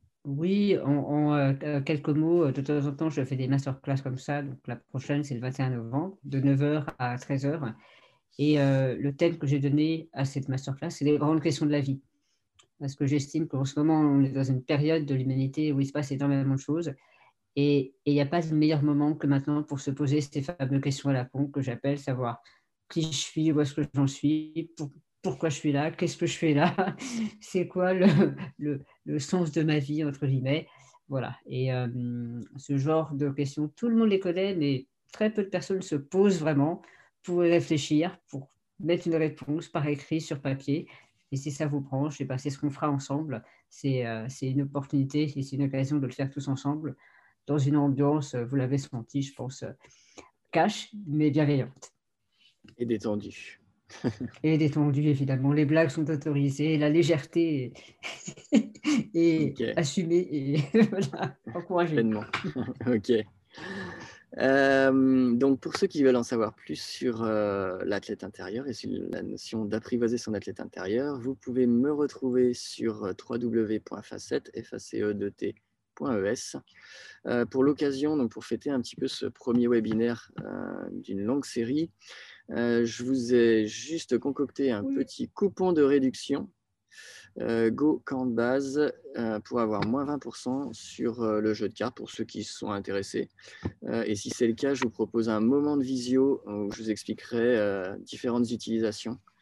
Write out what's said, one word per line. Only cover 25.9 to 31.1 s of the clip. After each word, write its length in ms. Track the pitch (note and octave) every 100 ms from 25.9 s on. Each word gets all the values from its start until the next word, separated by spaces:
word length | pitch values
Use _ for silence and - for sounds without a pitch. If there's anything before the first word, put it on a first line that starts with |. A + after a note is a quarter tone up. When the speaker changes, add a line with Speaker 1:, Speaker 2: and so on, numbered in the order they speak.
Speaker 1:
qu'est-ce 260 | - E3+ -
que 100 | E3
je 120 | -
fais 160 | E3
là, 420 | C#3+ E3+ - F#3+ -
<laughs> 440 | C4 A#3 G#3+ -
c'est 260 | - F#3 D#3+
quoi 260 | F3+ F3+
le, 140 | F#3+ F#3+ D#3 D#3+ C#3 F#3+ -
le, 280 | D3 C3+ - _
le 140 | D3+ D3
sens 320 | - F#3 E3
de 120 | D#3
ma 180 | D#3 D3+
vie, 240 | C#3 D3+
entre 220 | D3 C#3 C#3
guillemets. 420 | C3 C3 D3+ E3 - - _
Voilà. 280 | -